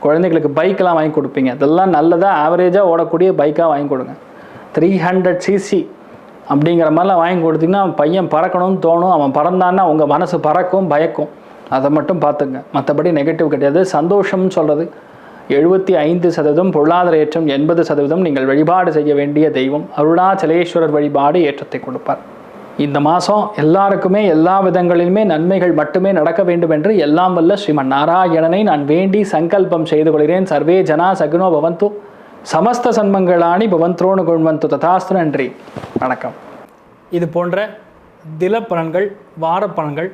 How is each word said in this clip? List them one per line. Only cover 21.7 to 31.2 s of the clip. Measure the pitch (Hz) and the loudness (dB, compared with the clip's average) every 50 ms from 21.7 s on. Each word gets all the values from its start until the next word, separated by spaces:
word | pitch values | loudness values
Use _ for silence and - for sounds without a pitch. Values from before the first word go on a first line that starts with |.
| - 127 - | -12 -12 -10
கொடுப்பார். | - 127 - - - 135 - - - - - - - - - - - - - 143 | -10 -12 -10 -6 -8 -8 -8 -10 -20 -20 -20 -20 -20 -20 -20 -20 -18 -8 -6 -6
இந்த | 147 143 143 143 147 | -2 -2 0 0 2
மாசம் | 170 180 175 - 202 214 202 - - - 143 | 0 0 0 0 0 0 0 -2 -4 -2 0
எல்லாருக்குமே | 156 165 190 196 202 196 185 - 185 185 208 214 196 160 | 2 2 4 2 2 0 0 0 0 0 2 2 2 2
எல்லா | 156 160 175 185 196 196 | 2 2 2 2 2 2
விதங்களிலுமே | 185 170 180 180 175 175 170 170 175 185 208 220 196 160 | 2 0 0 0 2 2 2 2 2 2 0 2 0 0
நன்மைகள் | 151 160 180 196 185 175 175 156 147 | 0 0 0 0 2 2 2 2 0
மட்டுமே | 147 147 - 190 180 196 196 175 | -2 0 -2 -2 0 2 2 2
நடக்க | 151 170 165 - 196 175 | 0 0 0 0 0 0
வேண்டும் | 175 175 170 160 160 | 0 0 0 0 0
என்று | 151 151 202 220 190 151 | 0 0 0 2 2 2
எல்லாம் | 143 151 170 180 185 180 175 | 2 2 2 2 2 0 2
வல்ல | 160 170 202 196 - | 2 2 0 0 0
ஸ்ரீமன் | - - 156 135 131 135 | -2 -2 -2 0 0 0
நாராயணனை | 139 147 160 170 185 185 180 160 160 160 165 170 196 214 202 | 0 0 2 2 2 2 2 2 2 2 2 0 0 0 0
நான் | 156 147 143 139 151 | 0 0 0 0 0
வேண்டி | 170 190 196 190 214 208 190 - | 0 2 0 0 0 0 0 0
சங்கல்பம் | 156 165 170 175 196 185 170 175 165 160 156 | -2 0 0 0 0 0 0 0 -2 -2 0
செய்து | - 151 156 165 165 | 0 2 2 2 2
கொள்கிறேன். | 151 151 151 175 185 190 185 156 | 2 2 2 2 0 0 0 0
சர்வே | 143 139 151 175 190 175 151 | 0 2 2 2 2 2 2
ஜனா | 151 151 170 185 190 180 | 0 0 2 0 0 0